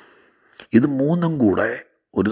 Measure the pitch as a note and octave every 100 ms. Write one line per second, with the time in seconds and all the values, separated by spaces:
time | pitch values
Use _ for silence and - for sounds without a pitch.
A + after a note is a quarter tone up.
0 | - _ _ _ _ - - A2+ D3 C3+
1 | C#3+ F3 E3+ D3+ A2 F#2 G#2+ A#2+ - _
2 | _ - G2+